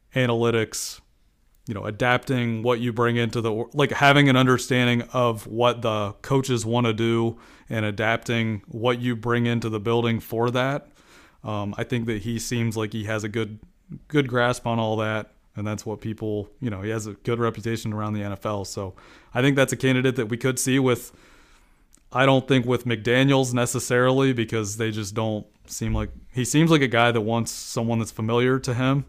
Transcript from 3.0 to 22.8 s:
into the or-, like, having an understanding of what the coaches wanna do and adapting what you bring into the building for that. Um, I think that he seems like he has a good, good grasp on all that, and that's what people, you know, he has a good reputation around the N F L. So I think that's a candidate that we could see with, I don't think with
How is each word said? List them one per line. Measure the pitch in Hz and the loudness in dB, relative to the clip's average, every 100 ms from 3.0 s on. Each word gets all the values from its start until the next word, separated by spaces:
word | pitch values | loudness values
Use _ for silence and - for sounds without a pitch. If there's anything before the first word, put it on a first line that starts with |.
| 117 120 | 0 2
into | 117 120 | 0 -2
the | 113 | -2
or-, | 110 117 | -2 -2
like, | 143 127 | 0 0
having | 113 143 143 143 | 4 6 8 8
an | 127 | 6
understanding | 127 123 - 127 123 120 - | 6 4 2 0 2 0 0
of | 127 120 107 104 | 0 0 0 -4
what | 110 120 120 | 0 2 2
the | 113 107 101 - | 0 -2 -2 -6
coaches | - 139 131 120 110 | -2 0 0 -2 0
wanna | 120 117 | 0 2
do | 107 113 117 117 117 - - - | 2 2 2 0 -4 -14 -20 -8
and | 113 | -4
adapting | 107 101 110 113 - 117 110 104 - | -4 -2 0 0 -2 -2 -2 -4 -8
what | 113 123 123 | -4 0 0
you | 123 117 | -2 -2
bring | 120 120 120 | 0 0 2
into | 117 113 | 0 -2
the | 107 | -4
building | 107 117 117 113 | 0 0 0 -2
for | - 113 120 | -4 -2 0
that. | 127 135 143 - _ _ - - _ | 0 -2 -4 -10 _ _ -20 -20 _
Um, | 110 104 101 107 | -6 -4 -4 -6
I | |
think | 117 123 117 | -4 -4 -2
that | 107 | -4
he | 110 117 | -4 -6
seems | - 120 113 110 | -4 -2 -2 -2
like | 107 | -4
he | 113 104 | -4 -4
has | 110 | -4
a | 107 | -4
good, | 113 107 107 - _ - 151 - | -4 -6 -8 -20 _ -18 -18 -2
good | 147 131 | 0 0
grasp | 123 120 123 120 | 2 0 0 -2
on | 113 | 0
all | 110 110 | 0 0
that, | 107 110 - _ _ 107 | -2 -4 -6 _ _ -8
and | 104 | -6
that's | 104 113 | -6 -8
what | 104 | -8
people, | 113 107 110 104 101 - | -8 -6 -4 -4 -6 -10
you | 123 | -8
know, | 95 | -6
he | 104 | -6
has | 113 107 | -6 -8
a | |
good | 98 123 120 | -8 -4 -2
reputation | 117 110 113 113 113 | -2 -2 -6 -6 -6
around | 107 107 | -6 -4
the | 104 | -4
N | 101 | -6
F | 95 107 | -6 -6
L. | 104 95 | -6 -6
So | - 95 - - - - | -8 -10 -12 -20 -20 -6
I | 127 | 0
think | 139 139 | 2 4
that's | 131 | 2
a | 113 | 2
candidate | 131 127 131 127 | 2 2 2 0
that | 107 | -2
we | 120 | -2
could | 131 127 | -2 -2
see | 131 135 | 0 2
with, | 131 120 - - - - _ _ _ _ _ _ _ | 2 0 -4 -20 -20 -20 _ _ _ _ _ _ _
I | 127 139 | 2 4
don't | 131 131 | 4 4
think | 131 120 | 2 2
with | 120 | 0